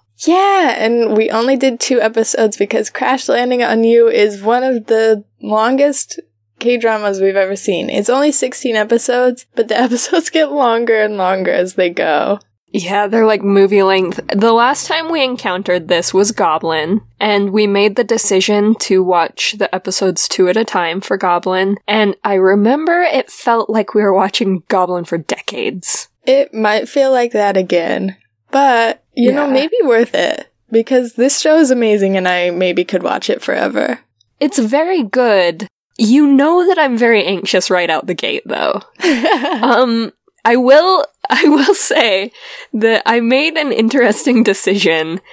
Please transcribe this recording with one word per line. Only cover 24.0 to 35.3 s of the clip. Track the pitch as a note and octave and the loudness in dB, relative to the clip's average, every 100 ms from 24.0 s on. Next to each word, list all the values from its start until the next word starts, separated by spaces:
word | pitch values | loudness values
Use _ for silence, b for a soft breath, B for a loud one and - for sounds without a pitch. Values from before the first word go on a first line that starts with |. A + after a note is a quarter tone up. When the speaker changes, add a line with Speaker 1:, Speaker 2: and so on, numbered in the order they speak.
Speaker 2:
were | G#3 | 2
watching | F#3+ F#3+ - G3 F#3 - | 2 0 -2 -2 -4 -2
Goblin | F#3+ F3+ F3+ | -2 0 -4
for | F3 E3+ | -6 -8
decades. | - - - - - F3+ - - - _ - | -6 -8 -8 -8 -8 -8 -6 -6 -8 _ 0
Speaker 1:
It | C4+ - | 2 0
might | A3 G#3+ G#3+ B3 | -2 0 0 -2
feel | C#4+ C4+ | 0 2
like | B3+ A#3+ | 2 0
that | G#3+ G3+ G3 | 0 0 0
again, | F#3 F3 E3 - F#3+ - _ _ - | 0 -2 -2 -4 -6 -10 _ _ -4
but, | C4+ C#4 A#3 A3+ - _ | 2 2 2 0 -4 _
you | - A#3+ | 0 0
know, | C#4 C#4+ | 2 0
Speaker 2:
Yeah. | |
Speaker 1:
maybe | C4 D#4+ A#4+ | 0 0 0
worth | D4+ A3+ A#3 - | 2 2 2 0
it, | F3 - - _ - | -2 -4 -12 _ -2
because | A3+ A3+ C4 A#3+ | -2 2 0 0
this | A#3 C4 - | 0 0 0
show | D#4+ D#4 | 2 4
is | C4+ | 4
amazing | B3+ A3 G#3 G3 F#3+ | 2 2 2 0 0
and | F#3 | 0
I | F3+ F3+ | 0 -2
maybe | F3 F#3 F3 | 0 -2 0
could | F3+ F#3 | -2 -2
watch | F3+ - - | -2 -4 -4
it | - | -4
forever. | - - - G#3+ - A#3+ _ _ _ - | -2 -2 -2 -2 -4 -4 _ _ _ -4
Speaker 2:
It's | C#4+ - | -2 0
very | A3 C#4 E4+ F#4 | 0 0 0 -2
good. | G#3 B3+ A#3+ | -2 0 2